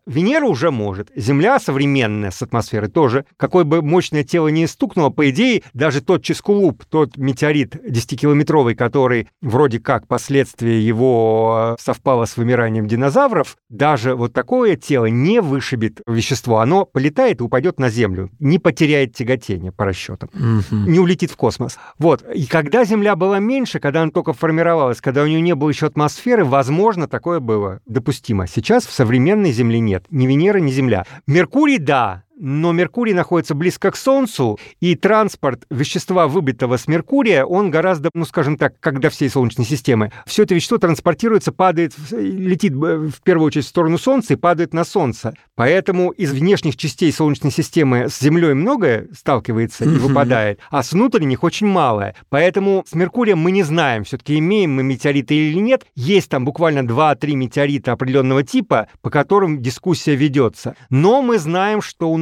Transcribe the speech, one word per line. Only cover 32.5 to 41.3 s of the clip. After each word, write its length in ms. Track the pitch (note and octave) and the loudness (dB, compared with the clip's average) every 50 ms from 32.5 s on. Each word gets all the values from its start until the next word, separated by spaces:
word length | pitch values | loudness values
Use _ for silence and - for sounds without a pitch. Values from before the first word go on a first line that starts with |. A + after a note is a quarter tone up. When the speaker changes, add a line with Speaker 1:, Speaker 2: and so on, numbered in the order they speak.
| C#3 D3 D#3+ F3 E3+ | -4 -2 0 0 0
Speaker 1:
Меркурий 420 | E3+ F3+ F3+ - A#3 A#3+ A3 G3 | 0 0 -2 -2 -2 -2 0 0
находится 400 | F3+ - - F3+ E3+ - - D#3+ | 0 0 0 0 -2 -2 -2 -4
близко 360 | C#3+ E3 F3+ - - - G3 | -2 -2 -2 -2 -2 -2 -4
к 60 | - | -4
Солнцу, 640 | - - C4+ C4+ C#4 C4+ G#3+ - - C3+ A#2 G#2 - - - - _ | -2 0 0 2 2 0 -2 -2 -2 -2 -2 -2 -4 -10 -18 -10 _
и 140 | - F3 E3+ | 0 0 0
транспорт 680 | - - F#3+ A3 A3 A3 G3 - - - C#3+ A#2+ A#2+ - - | 2 2 2 2 2 2 0 -2 -4 -4 -4 -4 -4 -8 -8
вещества, 580 | D3+ B2 D3 - - F3+ - - F#3+ F3+ E3+ D3 | -6 -4 -4 -4 -4 -6 -4 -2 0 2 2 2
выбитого 480 | C3+ F#3+ E3 C3+ B2+ - C3+ A#2+ B2+ | 2 0 -2 -2 -2 -2 -2 -2 -2
с 100 | A#2+ - | -2 -2
Меркурия, 580 | - D3+ E3 D#3+ - C4+ C#4 C#4 A3+ F#3 C#3 C3 | -2 -2 -2 -2 0 0 0 2 2 2 2 2
он 240 | - F3 F#3+ G#3 F#3+ | 2 0 0 0 0
гораздо, 400 | C#3+ D#3+ E3+ F#3 F#3 D#3 C#3 E3 - | 0 0 0 0 0 0 -2 -4 -4
ну, 140 | E3+ E3 | -4 -6
скажем 320 | - - F3+ D3+ C3+ D3+ - | -4 -2 -2 -2 0 0 0
так, 200 | D3+ C3+ - _ | -2 -2 -4 _
как 220 | - D#3+ C#3 C3+ | -4 -4 -2 0
до 80 | B2+ D#3 | 0 -2
всей 220 | - - D3 C3 | 0 0 -2 -2
Солнечной 340 | - C#3 B2+ A#2 - - A#2+ | 0 0 0 0 0 -2 -2
системы, 460 | G#2+ D3+ B2+ - - B2+ A2 G#2+ G#2 - - - | -2 -4 -2 0 0 2 2 0 -2 -4 -10 -16
всё 160 | - - - G#3+ | -4 0 2 2
это 120 | - F#3+ | 4 2
вещество 220 | E3+ - - A#3+ | 0 0 0 0
транспортируется, 760 | A3 - F3 E3 - - F3 E3 - - A3+ | 0 2 2 0 0 0 -2 -2 0 0 0